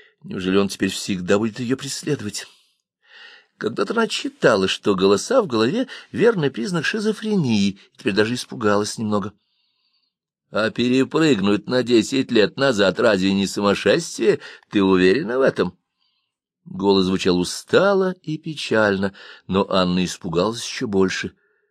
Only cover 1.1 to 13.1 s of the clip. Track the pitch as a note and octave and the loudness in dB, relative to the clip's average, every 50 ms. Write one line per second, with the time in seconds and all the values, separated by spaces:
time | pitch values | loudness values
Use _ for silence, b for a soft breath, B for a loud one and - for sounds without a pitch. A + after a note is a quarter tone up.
1.1 | G2+ F2+ F2+ F2+ G2+ G2+ A2+ A2+ G2+ - B2 A#2 C3 C3+ C#3 C3+ - - - D3 | -6 -6 0 0 0 2 0 -2 -4 -6 -4 -4 -4 -4 -4 -12 -12 -8 -6 -6
2.1 | D3 A#2 G#2+ G#2 - - - - _ _ _ _ _ _ _ _ _ _ B B | -6 -4 -6 -10 -10 -10 -14 -14 _ _ _ _ _ _ _ _ _ _ B B
3.1 | B B B B B B B B B - - - D3+ G3 G3+ - G#3 A#3 A3+ A3 | B B B B B B B B B -8 -8 -8 -4 -4 -4 -2 0 -2 -2 -2
4.1 | - - - C#4 - - - C#3+ A2+ G2 F#2+ F#2+ - - - G#2+ G2+ F2+ F#2+ G2 | -4 -8 -8 -10 -8 0 2 2 2 2 0 -2 -4 -4 -2 -2 0 2 4 4
5.1 | G2+ G2+ - - A#3+ C4+ G#3+ D3 A#2 A2 A2 B2+ F3+ A#3+ B3+ B B B B B | 4 2 0 0 0 0 0 0 0 0 0 0 0 -2 -6 B B B B B
6.1 | - A2+ F#3 A#3+ A3+ F3+ D3 C3+ - G#3 A#3 G#3 F3 E3 C3+ - - A3 G3+ A3 | -4 0 2 2 2 2 -2 -2 -2 -4 -8 -4 -4 -4 -4 -4 -4 -2 -2 -2
7.1 | G#3 G#3+ A3 G#3+ G#3 F#3+ D3 B2 A2 G2+ G2 G2 F#2+ b b b b _ - A2+ | -4 -4 -4 -2 -2 0 0 2 2 2 2 0 -2 b b b b _ -4 -2
8.1 | G2 G#2 G#2+ A2 B2 B2 - - - C3 A2 G#2 G2+ G2+ G#2+ G#2 - - A2+ G#2+ | 2 2 2 0 0 -6 -8 -10 -10 -4 0 0 2 2 0 -4 -6 -6 -6 -2
9.1 | G#2+ G#2 F#2+ G2+ - _ _ _ _ _ _ _ _ _ _ _ _ _ _ _ | -2 -2 -4 -6 -12 _ _ _ _ _ _ _ _ _ _ _ _ _ _ _
10.1 | _ _ _ _ _ _ _ _ - G2 A2 A2 - - A#2+ B2 B2+ C3 C3 B2+ | _ _ _ _ _ _ _ _ -4 -2 -2 -2 -2 -2 0 2 2 2 2 0
11.1 | - D3+ D#3+ D#3 C3 G2 F#2 G2+ G2+ G2+ - - B2 B2+ B2 A2+ A#2+ A2+ G2+ - | 0 2 2 4 2 2 2 0 0 0 0 -2 -2 -2 0 4 4 2 2 2
12.1 | C3+ C3+ C3 - A#2+ G#2+ G2+ F#2 - - C#3 C#3 A#2+ G2 G2+ F#2+ F2 - A2+ A#2 | 0 -2 -2 2 2 2 2 2 2 0 0 0 2 2 2 2 2 2 2 2